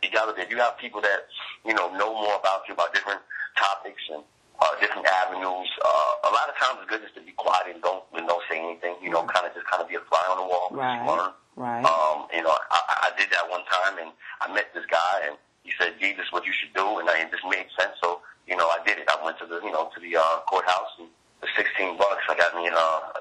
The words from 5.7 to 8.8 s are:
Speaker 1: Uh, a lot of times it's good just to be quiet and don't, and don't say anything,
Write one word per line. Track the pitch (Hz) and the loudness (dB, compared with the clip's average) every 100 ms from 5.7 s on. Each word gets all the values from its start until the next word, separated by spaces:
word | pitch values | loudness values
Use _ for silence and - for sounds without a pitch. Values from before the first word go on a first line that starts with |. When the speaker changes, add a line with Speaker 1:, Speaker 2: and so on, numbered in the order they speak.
| - | 0
Speaker 1:
Uh, | - 76 71 - - | 2 4 4 2 2
a | |
lot | 110 147 | 2 0
of | - | 0
times | 131 127 | 0 0
it's | - | -4
good | 107 | -6
just | 107 - | -6 -16
to | |
be | - | -14
quiet | - 85 92 90 | -2 2 2 0
and | 85 | -2
don't, | 87 92 - | -2 -2 -6
and | 85 85 | -6 0
don't | 87 - | 0 0
say | 80 | -4
anything, | 85 85 | -4 -6